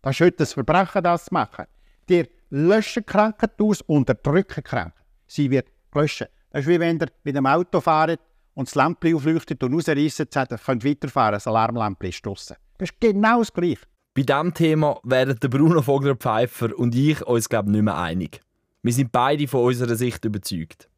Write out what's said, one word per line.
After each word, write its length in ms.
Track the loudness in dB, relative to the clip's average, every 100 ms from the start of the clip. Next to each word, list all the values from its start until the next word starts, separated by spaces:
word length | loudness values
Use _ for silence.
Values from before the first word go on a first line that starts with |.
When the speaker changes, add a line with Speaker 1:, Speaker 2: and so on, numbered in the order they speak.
Speaker 1:
Das 140 | -4
ist 40 | 4
heute 180 | 4 4
das 140 | -2
Verbrechen, 520 | -2 2 2 2 0
das 220 | 0 -2
zu 80 | -2
machen. 320 | -4 -4 -8 -18 _ _ _ 0
Ihr 180 | 2 2 _ _
löscht 580 | 0 4 4 2 -6 -2
Krankheit 460 | 2 2 0 -6 0
aus, 200 | 0 0
unterdrückt 840 | 2 2 2 0 2 0 0 -10
Krankheit. 280 | -6 -6 -6 _ _ _ _
Sie 220 | -4 0
wird 180 | 0 -2 _ _
gelöscht. 360 | -2 -2 -4 -12 _ _
Das 120 | -6
ist 60 | 0
wie 120 | 2
wenn 200 | 2 -2
ihr 80 | -4 _
mit 140 | -6 0
dem 80 |
Auto 340 | 2 2 2 0
fahrt 400 | 2 2 2 -2 _ _ _
und 140 | -10 -4
das 80 |
Lampli 400 | 0 0 2 0
aufleuchtet 480 | 2 0 -2 -4 -6
und 100 | -2
rausreisst, 440 | -2 0 0 0 -2 -4
sagt, 220 | -4 -4
ihr 60 | -6
könnt 260 | -4 -2
weiterfahren, 500 | -2 -4 -4 0 0
das 140 | 0 0
Alarmlampli 600 | 0 0 -2 -4 -4 -8
ist 160 | -8
draussen. 320 | -10 -10 -14 -20 _ -12
Das 100 | -12
ist 100 | _
genau 400 | 0 2 2 2
das 140 | 0
Gleiche. 320 | -2 -2 -4 _ _ _
Speaker 2:
Bei 100 | -2
diesem 300 | 0 0 -2
Thema 460 | 0 2 2 0 -2
wären 360 | 0 0 2 0
der 80 | -2
Bruno 340 | 2 4 4
Vogler-Pfeiffer 960 | 2 0 0 -2 -2 0 -2 -2 -6 -2
und 160 | 0
ich 300 | 2 2 0
uns, 220 | 0 -2 0
glaub, 200 | -2 0
nicht 140 | 2
mehr 160 | 0 -2
einig. 440 | -4 -6 -8 -12 _ _ _ _
Wir 100 | -2
sind 180 | 0 0
beide 340 | 2 2 0 0
von 160 | 2
unserer 320 | 2 2 -2
Sicht 300 | -2 -2 -4
überzeugt. 640 | -6 -6 -8 -8 -10 -16 _